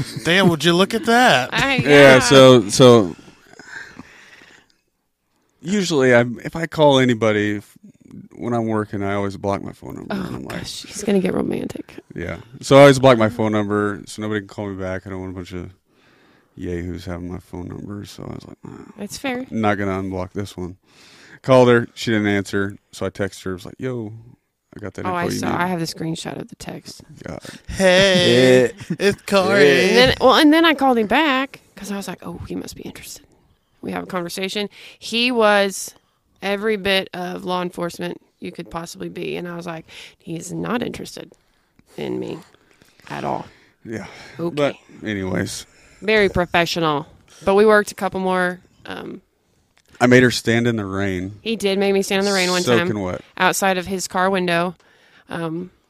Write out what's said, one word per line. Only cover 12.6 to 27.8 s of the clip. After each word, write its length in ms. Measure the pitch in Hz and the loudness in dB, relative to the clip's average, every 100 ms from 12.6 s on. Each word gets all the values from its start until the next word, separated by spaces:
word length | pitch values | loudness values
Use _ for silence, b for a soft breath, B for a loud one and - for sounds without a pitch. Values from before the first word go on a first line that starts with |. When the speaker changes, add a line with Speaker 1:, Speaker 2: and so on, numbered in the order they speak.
Speaker 3:
So 160 | - 139 | 6 10
I 40 | |
always 160 | 143 131 | 10 8
block 200 | 131 117 | 6 6
my 100 | 110 | 2
phone 240 | 113 110 | 0 -2
number 500 | 107 101 104 104 95 - | 0 0 -2 -2 -6 -14
so 160 | - | -10
nobody 180 | 107 107 | -6 -6
can 80 | 98 | -8
call 200 | - 104 | -12 -10
me 120 | 95 | -8
back. 260 | 92 92 101 | -8 -8 -10
I 40 | |
don't 100 | 92 | -12
want 120 | 92 | -12
a 20 | |
bunch 180 | 92 87 | -12 -12
of 180 | 90 92 92 _ b b b b b b - | -12 -14 _ _ b b b b b b -14
yahoos 480 | 90 87 90 85 | -10 -8 -8 -12
having 260 | 90 85 87 | -12 -12 -12
my 80 | 87 | -14
phone 300 | - 87 90 | -14 -14 -14
number. 360 | - - 101 | -14 -14 -16
So 200 | 104 - | -16 -18
I 100 | - | -16
was 120 | - - | -16 -18
like, 120 | - | -20
"Ah, 280 | - - - - | -20 -20 -20 -16
Speaker 1:
That's 220 | 202 - | -16 -12
fair. 280 | 277 247 262 | -10 -10 -10
Speaker 3:
I'm 100 | 113 | -4
not 160 | 107 101 | -2 -2
gonna 160 | 101 95 | -4 -6
unblock 300 | 95 92 92 | -6 -8 -10
this 240 | 98 101 - | -10 -12 -10
one." 200 | 87 95 b b b b b b | -12 -14 b b b b b b
Called 260 | - 131 123 | 4 6 6
her. 200 | 120 117 | 4 2
She 160 | - - | -8 -4
didn't 160 | 107 104 | -2 0
answer. 480 | 101 95 101 98 101 _ | -2 -2 -6 -6 -10 _
So 140 | - 95 | -10 -10
I 40 | |
texted 340 | - 98 - | -6 -10 -8
her. 60 | 95 | -12
I 40 | |
was 120 | 90 - | -12 -14
like, 100 | - | -12
"Yo, 340 | 127 123 107 113 117 - _ _ _ - | -10 -8 -10 -14 -20 -20 _ _ _ -16
I 40 | |
got 140 | 98 | -14
that 100 | - | -10
Speaker 1:
Oh, 60 | 185 | -6
Speaker 3:
info 80 | 180 | -4
Speaker 1:
I 60 | |
Speaker 3:
you 60 | 175 | -4
Speaker 1:
saw. 160 | 104 - | -6 -6
Speaker 3:
need." 40 | 170 | -4
Speaker 1:
I 100 | 180 | -4
have 140 | 175 | -4
the 60 | 160 | -6
screenshot 540 | - 165 165 - - | -8 -8 -8 -10 -12
of 80 | - | -16
the 80 | - | -16
text. 460 | - 156 - - - 147 | -16 -16 -18 -20 -20 -18
Speaker 3:
God. 180 | - - B B - | -14 -14 B B -12
Speaker 2:
"Hey, 960 | - | 0